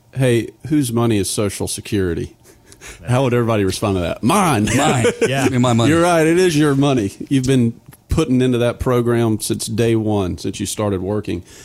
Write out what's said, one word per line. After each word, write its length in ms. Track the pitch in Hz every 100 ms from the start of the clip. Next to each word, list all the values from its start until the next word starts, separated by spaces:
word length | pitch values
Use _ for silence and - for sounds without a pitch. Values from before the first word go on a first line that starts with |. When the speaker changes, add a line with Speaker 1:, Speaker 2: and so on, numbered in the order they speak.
| _
Speaker 1:
Hey, 360 | 131 131 117 107 - 123
whose 240 | 151 127
money 260 | 117 117 107
is 120 | 92
Social 380 | - 104 - 90
Security? 680 | - - 104 92 82 90 - - - _ - - - 85
How 160 | 123
would 100 | 135
everybody 300 | 120 113 110
respond 320 | 95 90 107 95
to 40 |
that? 220 | 85 -
Mine. 420 | 110 196 180 117 104 107
Speaker 2:
Mine. 280 | - 131 233
Speaker 3:
<laughs> 80 | - 453
Yeah. 160 | 135
Speaker 2:
Give 80 | 131
me 60 | 127
my 140 | 123
money. 180 | 117 117
Speaker 1:
You're 100 | 165
right. 240 | 175 170 160
It 120 | 170
is 200 | 185 147
your 160 | 151
money. 380 | 135 143 127 101 - -
You've 160 | 135 127
been 340 | 135 117 - - - _
putting 320 | - 156 127
into 180 | 127 120
that 220 | 120 113
program 580 | 131 123 120 117 117 107
since 260 | - 110 -
day 280 | 110 117
one, 420 | 113 107 104 92 90
since 200 | 107 -
you 80 | 95
started 340 | - 104 95
working. 440 | 92 107 101 90 - -